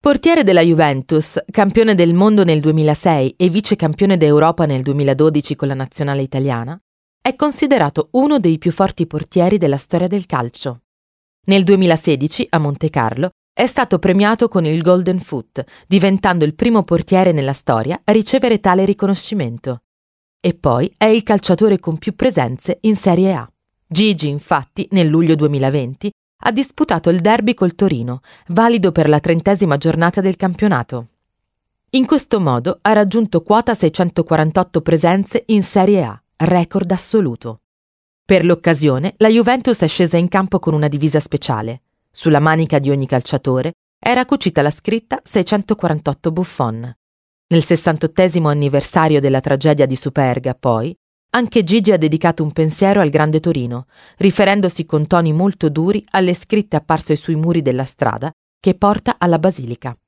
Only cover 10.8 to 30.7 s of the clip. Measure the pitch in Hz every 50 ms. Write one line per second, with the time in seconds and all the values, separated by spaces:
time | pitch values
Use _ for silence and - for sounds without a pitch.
10.8 | _ _ _ _ _ _ _ _ _ _ _ _ _ - 196 196 190 175 202 190
11.8 | 190 175 165 156 - - 151 131 135 156 - - 247 - - 165 151 143 143 -
12.8 | - 156 - 151 120 110 110 120 151 185 _ _ _ _ _ - 233 254 - -
13.8 | 254 233 - 175 - 190 180 196 202 208 226 220 240 226 - 190 170 151 156 165
14.8 | 165 175 180 180 180 180 185 185 - - - 131 110 _ _ - 127 _ _ -
15.8 | _ _ 180 196 175 196 190 190 - 202 180 175 156 147 156 _ 233 240 233 220
16.8 | 175 - 175 170 - - - 185 190 185 170 151 135 135 139 - - - 127 113
17.8 | 110 131 170 - _ - 208 220 208 - - 262 262 247 233 202 - 196 180 185
18.8 | 190 190 202 - - 190 196 185 - - - 208 151 117 117 120 _ 139 127 113
19.8 | _ _ _ _ _ _ _ _ _ _ _ _ _ 185 175 - - 147 120 120
20.8 | 139 - _ _ 214 220 214 226 214 - 220 196 - - 185 165 214 220 202 180
21.8 | - - 160 156 - - - _ - 254 208 170 131 120 131 127 - - 175 -
22.8 | - 220 214 196 - 196 175 170 185 190 190 143 113 - _ _ _ _ _ _
23.8 | _ _ 165 156 214 214 202 160 151 147 143 143 - - 175 147 127 _ _ -
24.8 | 196 - - 196 170 156 151 165 165 160 160 151 151 147 147 139 131 135 135 151
25.8 | 131 120 135 _ - 208 - _ _ _ _ _ - - 226 226 277 - - -
26.8 | 302 - - 165 - 180 170 185 165 208 220 240 220 214 247 - 196 180 165 _
27.8 | 196 190 156 120 117 123 123 131 _ _ - - _ _ 170 180 226 233 233 233
28.8 | 180 190 160 - 160 147 151 151 151 - 170 165 160 202 202 196 208 170 147 143
29.8 | - 165 156 160 170 170 175 - 185 190 180 _ - 185 180 - 214 214